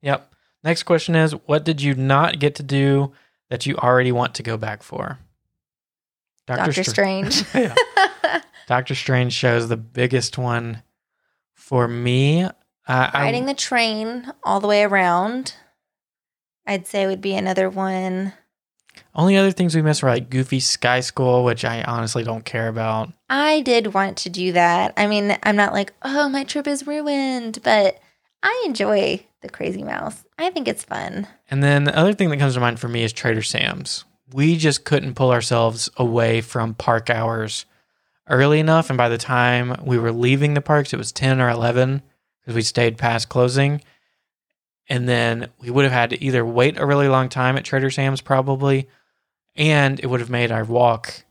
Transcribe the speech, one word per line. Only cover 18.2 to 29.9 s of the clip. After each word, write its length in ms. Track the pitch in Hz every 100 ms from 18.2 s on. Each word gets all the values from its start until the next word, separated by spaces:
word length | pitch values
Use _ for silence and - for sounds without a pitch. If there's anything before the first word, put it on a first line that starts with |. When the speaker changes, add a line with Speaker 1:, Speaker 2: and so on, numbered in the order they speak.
| 196 - _ _ _ _ _ - _
Speaker 1:
Only 220 | - 175 196
other 140 | 196
things 240 | 190 180
we 80 | 160
missed 200 | 156 151
were, 60 | 135
like, 220 | 120 123
Goofy 300 | 127 131 135
Sky 400 | - - 120 123
School, 420 | 123 - 127 123
which 200 | 123 117
I 180 | 120 117
honestly 400 | 120 117 113 120
don't 220 | 113 113
care 240 | 113 120 113
about. 440 | 113 113 110 110 - _
Speaker 2:
I 340 | 269 302 311
did 300 | 269 240 214
want 220 | 196 196 190
to 120 | -
do 220 | 175 180
that. 400 | 175 175 175 190 -
I 100 | 208
mean, 300 | 208 202 -
I'm 140 | - 208
not 160 | 202
like, 200 | 202 196 _
"Oh, 260 | 269 277 294
my 160 | 277
trip 240 | 277 294 294
is 180 | 277 277
ruined," 760 | 294 294 277 269 254 233 226
but 340 | - 214 196 - _ _ _ _
I 200 | - 480 427
enjoy 580 | 233 208 208 - 196 _ _
the 80 | -
Crazy 340 | - - 190
Mouse. 420 | -